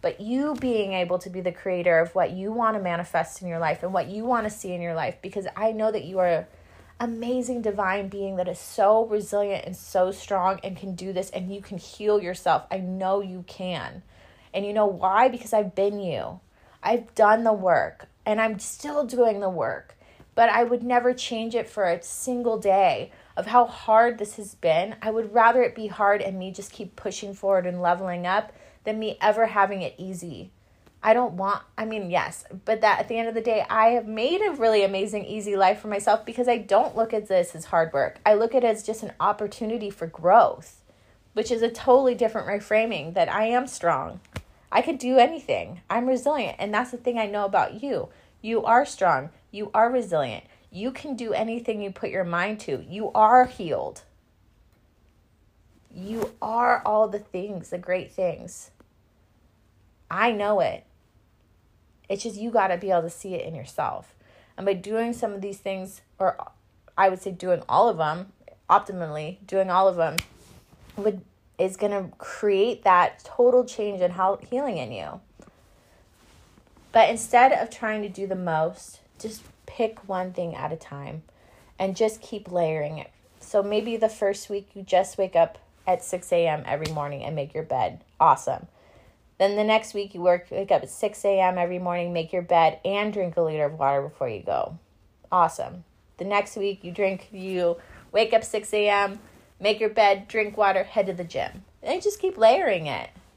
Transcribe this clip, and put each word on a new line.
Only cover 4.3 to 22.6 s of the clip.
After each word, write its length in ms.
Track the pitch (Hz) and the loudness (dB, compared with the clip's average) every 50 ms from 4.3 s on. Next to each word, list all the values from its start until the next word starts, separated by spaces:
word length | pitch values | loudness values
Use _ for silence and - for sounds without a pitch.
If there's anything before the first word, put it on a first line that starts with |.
| 247 233 208 | 0 0 -2
to 60 | 214 | -4
see 220 | 214 - - 190 | -8 -8 -10 -8
in 80 | 180 175 | -8 -6
your 140 | 170 170 165 | -6 -4 -4
life, 220 | 160 147 139 - - | -4 -4 -4 -6 -8
because 240 | - 190 - 208 185 - - | -12 -10 -8 -8 -8 -8 -6
I 160 | 190 214 226 | -2 -2 -2
know 200 | 220 214 214 220 | 0 0 -2 0
that 120 | 220 - - | -2 -2 -6
you 140 | 165 190 185 | -4 0 2
are 80 | 180 | 2
an 200 | 175 170 156 - - _ - - _ - - - - - - | 2 2 0 -2 -6 _ -20 -20 _ -20 -20 -20 -18 -10 -8
amazing 640 | 240 233 226 226 233 240 254 254 240 254 254 240 | -6 -6 -6 -6 -4 -2 -2 -2 -2 -2 -4 -2
divine 460 | 214 214 196 208 196 185 190 202 196 190 | -2 -2 0 0 0 0 0 -2 -4 -6
being 280 | 196 202 196 196 190 | -6 -6 -6 -6 -4
that 120 | 180 180 180 | -4 -4 -4
is 100 | 180 - | -4 -8
so 480 | - - - - 196 202 220 226 233 | -10 -6 0 4 6 6 6 6 4
resilient 580 | 226 214 208 196 - 202 202 208 202 196 - - | 2 -2 -4 -2 -2 -2 -2 -2 -2 -4 -6 -6
and 120 | 175 185 | -10 -12
so 340 | - - - - 190 185 185 | -14 -10 -2 0 2 2 2
strong 500 | 196 - - - 202 190 180 190 196 185 - | 0 -6 -6 -4 -2 0 2 0 0 -2 -6
and 120 | 196 185 | -10 -10
can 180 | 156 208 196 180 | -10 -10 -10 -10
do 180 | 175 185 190 | -10 -8 -6
this, 180 | 190 180 196 - | -6 -6 -6 -6
and 240 | - 190 185 185 202 | -8 -8 -8 -8 -10
you 80 | 202 | -12
can 160 | 196 - 208 170 | -12 -12 -12 -12
heal 420 | - - - - 208 214 208 202 | -12 -14 -10 -4 0 2 2 2
yourself. 440 | 175 175 185 - - 175 156 - - - | 2 -2 -6 -2 0 2 2 0 0 -4
I 80 | 190 190 | -8 -6
know 420 | 185 180 185 190 190 185 196 202 | -6 -6 -6 -4 -2 0 0 -2
you 240 | 202 185 180 185 175 | -2 -6 -10 -12 -14
can. 560 | - - - 185 185 175 143 85 64 - 185 - _ - - - - _ _ _ - | -16 -12 -10 -8 -6 -6 -6 -8 -10 -12 -16 -20 _ -20 -20 -20 -20 _ _ _ -8
And 140 | - 190 202 | -6 -6 -4
you 60 | 202 | -2
know 140 | 208 220 208 | 2 2 2
why? 420 | 202 190 165 190 185 190 214 247 262 | 2 2 0 0 2 6 6 6 4
Because 240 | 240 240 - 214 | 4 0 -4 0
I've 220 | 226 214 208 190 - | 0 0 0 0 0
been 260 | - 196 202 208 202 | 0 0 0 0 -2
you. 400 | 196 175 143 101 65 - - 185 _ _ _ _ _ _ _ - | -6 -6 -6 -6 -6 -8 -10 -14 _ _ _ _ _ _ _ -6
I've 320 | - 185 233 240 233 - - | -2 0 0 0 -2 -2 2
done 300 | - 214 208 220 226 233 | 4 6 6 6 6 4
the 80 | 226 | 2
work, 560 | 214 202 190 185 165 127 - - - - - _ _ _ - | 2 2 4 4 4 4 2 0 -6 -14 -20 _ _ _ -2
and 140 | 214 214 220 | -2 0 0
I'm 180 | 220 226 220 196 | 0 0 -2 -6
still 460 | - - - - - 294 294 294 285 | -10 -12 -14 -12 -8 -4 -2 -2 -2
doing 360 | 226 254 240 240 226 208 202 | 0 2 4 4 4 4 0
the 80 | 202 185 | -2 -4
work. 480 | 180 160 113 127 - - - _ - _ _ _ - - - _ - | -2 -2 -2 -2 -4 -6 -10 _ -20 _ _ _ -20 -20 -14 _ 2
But 140 | 233 233 233 | 4 4 6
I 160 | 208 226 240 | 6 4 2
would 180 | 233 247 240 | 2 0 -2
never 300 | 240 240 247 240 240 247 | 0 2 2 2 2 2
change 420 | 247 247 - - 240 220 226 226 226 | 0 0 -4 -6 -6 -6 -6 -4 -4
it 140 | 226 220 - | -4 -4 -4
for 160 | - 214 196 | -4 -2 0
a 180 | 175 170 175 | 0 0 -2
single 560 | - - - - - 254 247 240 240 233 226 | -6 -12 -12 -8 -6 -4 -4 -2 0 -2 -2
day 540 | 208 | 0